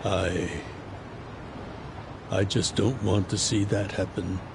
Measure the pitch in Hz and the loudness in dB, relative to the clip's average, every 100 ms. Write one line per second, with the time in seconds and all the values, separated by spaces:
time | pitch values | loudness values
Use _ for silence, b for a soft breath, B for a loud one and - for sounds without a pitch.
0 | 101 95 90 87 87 78 - - - - | 2 2 4 2 0 -2 -8 -10 -10 -12
1 | - - - - - - - - - - | -12 -12 -12 -12 -12 -10 -10 -10 -10 -10
2 | - - - - 101 117 92 - 104 131 | -10 -12 -2 2 4 4 2 4 2 4
3 | 104 101 95 104 - 110 101 104 98 - | 4 4 4 2 2 4 4 2 2 0
4 | 92 - 92 92 - | -2 -2 -2 -2 -4